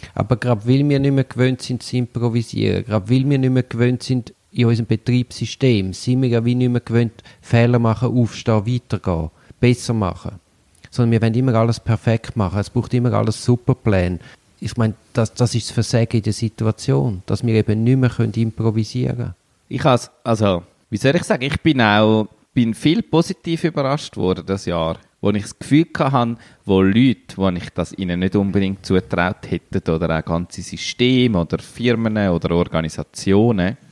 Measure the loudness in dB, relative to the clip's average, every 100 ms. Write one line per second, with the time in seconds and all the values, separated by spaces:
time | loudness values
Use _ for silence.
0 | -12 -6 -2 -2 0 -2 2 2 2 2
1 | 2 0 0 0 0 -2 -6 -8 -6 -4
2 | -4 -2 -2 -2 -4 -2 0 0 -2 -4
3 | 0 0 2 2 2 0 0 0 0 0
4 | -2 -4 -4 -12 _ 0 2 2 0 -2
5 | 0 0 -2 -6 -10 -2 2 2 0 -4
6 | -2 0 0 0 0 0 0 0 0 0
7 | 0 -4 -20 -20 0 2 4 4 2 0
8 | 0 2 0 -2 0 0 0 -4 -4 -6
9 | -2 -2 -4 -8 -20 0 2 2 0 -2
10 | -2 -4 -12 -14 _ _ _ _ -8 -2
11 | 2 2 2 2 2 2 2 0 -2 -2
12 | 0 -2 -2 -2 -2 -2 -2 -4 -2 0
13 | 0 0 0 -2 0 0 2 0 2 2
14 | 0 -2 -8 -20 _ _ -8 -2 -2 -2
15 | _ -2 -2 0 -2 -2 -4 -4 0 0
16 | 2 0 -2 -2 -4 -2 -2 -2 0 0
17 | 0 -4 -6 -4 0 2 2 2 2 2
18 | 2 0 -2 -2 -2 -2 -2 -2 -2 -4
19 | -4 -4 -8 -12 _ _ -10 -2 2 2
20 | 0 _ -4 0 2 0 -4 _ _ -2
21 | 2 2 0 -2 -2 -2 0 2 4 4
22 | 4 4 0 _ _ 0 0 0 0 0
23 | 2 0 0 -4 -6 -4 -4 -2 -2 -4
24 | -6 -4 -2 -2 -4 -6 -4 -2 -2 -6
25 | -12 _ -2 -2 -4 -12 0 2 2 0
26 | 0 0 0 -4 -12 _ 0 2 4 4
27 | 4 2 -6 -4 -2 -2 -6 -6 -6 -6
28 | -4 -2 0 0 0 0 0 -2 -2 0
29 | 0 -2 -2 -4 -6 -8 -4 -4 -2 0
30 | 0 -2 -2 -4 -4 -10 -12 -10 -8 0
31 | 2 4 2 2 0 -4 -8 -4 -2 0
32 | 0 0 0 0 0 0 0 -2 -6 -8
33 | -12 -6 0 2 4 2 -2 -4 _